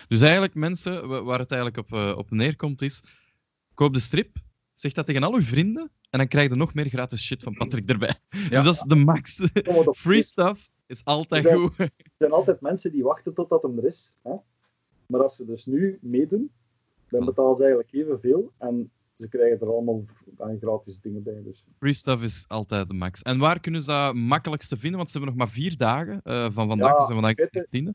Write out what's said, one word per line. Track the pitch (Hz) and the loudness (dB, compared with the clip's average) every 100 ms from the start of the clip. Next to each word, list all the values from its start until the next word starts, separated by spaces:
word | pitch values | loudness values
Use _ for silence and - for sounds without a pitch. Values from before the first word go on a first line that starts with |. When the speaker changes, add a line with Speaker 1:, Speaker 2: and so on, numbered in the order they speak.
| - | -2
Speaker 1:
Dus | 113 | 4
eigenlijk, | 151 185 196 | 6 6 2
mensen, | 156 160 180 180 180 131 | -2 -4 -4 -6 -8 -6
wa-, | 131 | -8
waar | 117 127 | -4 -4
het | 123 | -2
eigenlijk | 127 120 113 - | -4 -4 -6 -8
op, | 110 | -4
eh, | 101 98 | -2 -4
op | 101 | -4
neerkomt, | 110 135 151 147 135 | 0 0 -2 -6 -6
is: | 139 - _ _ _ _ _ _ _ | -6 -8 _ _ _ _ _ _ _
koop | - 147 | 2 2
de | 127 | 2
strip, | - 151 - - - _ _ | 0 -2 -2 -6 -16 _ _
zeg | - 143 | -8 -6
dat | 147 156 | -4 -2
tegen | 135 | 0
al | 160 | 2
uw | 247 | 2
vrienden, | 120 131 190 269 320 _ _ | 2 2 0 -2 -8 _ _
en | 131 | 0
dan | 131 | 2
krijg | 147 143 | 4 4
je | 123 | 2
nog | 160 | 0
meer | 147 143 | -2 -4
gratis | 123 127 113 | -4 -6 -6
shit | - 131 | -6 -6
van | 127 | -8
Patrick | 101 117 123 95 | -6 -4 -4 0
erbij. | 117 - - | 0 0 -4
<laughs> | _ | _
Speaker 2:
Ja. | 196 185 | -8 0
Speaker 1:
Dus | 131 | 2
dat | 147 | 4
is | 165 | 2
de | 139 | 4
max. | 151 143 160 - - 180 | 6 6 4 -2 -2 0
Speaker 3:
Kom | 208 - | 0 2
maar | 170 151 | 4 4
op. | - | 2
Speaker 1:
Free | 165 220 | 4 4
stuff | 214 - 180 202 _ _ - | 2 0 0 -2 _ _ -18
is | 123 | -8
altijd | - 151 160 156 | -2 -2 0 4
Speaker 3:
Er | 165 | 6
zijn | 165 175 | 6 4
Speaker 1:
goed. | - | 0
<laughs> | |
Speaker 3:
er | 170 - _ - | -4 -6 _ 0
zijn | 147 | 2
altijd | 160 - - | 4 2 0
mensen | 139 190 180 | 0 -4 -4
die | 147 | -2
wachten | 123 156 180 | 0 -2 -4
totdat | 160 170 165 | -6 0 0
hem | 135 117 | 0 -2
er | 135 | -2
is, | - - _ | -2 -16 _
hè. | 120 190 _ _ _ _ _ _ - | -12 -12 _ _ _ _ _ _ -2
Maar | 127 | 2
als | 135 - | 2 0
ze | |
dus | 113 113 - | -10 -10 -4
nu | 139 196 190 | 0 0 -2
meedoen, | 123 123 156 208 294 _ _ _ _ _ - | -2 0 0 0 -4 _ _ _ _ _ -4
dan | 123 | -2
Speaker 1:
Voilà. | |
Speaker 3:
betalen | 123 131 131 123 | 0 2 4 6
ze | |
eigenlijk | 135 123 - | 4 4 0
evenveel | 139 156 127 123 160 240 - | -4 -4 -2 2 2 0 -8
en | 123 120 113 _ _ - | -6 -6 -8 _ _ -18
ze | 113 | -6
krijgen | 123 117 110 | 2 2 2
er | 110 | 0
allemaal | 117 117 113 104 | -2 -2 -4 -6
v-, | _ - - | _ -20 -14
aan | 110 107 | -10 -6
gratis | 110 107 - 98 | -4 -4 -6 -16
dingen | 110 104 | -12 -10
bij, | 107 107 | -10 -12
dus. | 104 - _ - | -14 -20 _ -6
Speaker 1:
Free | 139 | -2
stuff | 143 - 123 | -2 -2 -2
is | 113 - - | -2 -8 -8
altijd | 110 101 104 95 | -8 -4 -4 -4
de | |
max. | 92 90 - | -4 -6 -6
En | - 131 | -4 2
waar | 151 175 | 2 0
kunnen | 170 165 | -4 -6
ze | 139 | -2
dat | 143 139 | -2 -2
makkelijkste | 120 117 147 160 151 - 117 | -2 0 -2 -2 -8 -8 -8
vinden? | 147 185 | -6 -6
Want | 170 | -6
ze | 147 | -8
hebben | 139 123 | -6 -4
nog | 117 | -4
maar | |
vier | 117 175 156 | -4 -6 -2
dagen, | 113 131 170 202 | 0 0 -4 -8
eh, | - 120 117 | -6 -4 -4
van | 110 107 | -2 -2
vandaag, | 107 131 | 2 4
Speaker 3:
Ja, | 147 | 4
Speaker 1:
we | |
zijn | 135 113 | 4 2
vandaag | 110 | 2
Speaker 3:
in | 113 | 2
feite, | 175 185 | 0 -4
Speaker 1:
de | 175 | -6
tiende. | 123 170 | -6 -4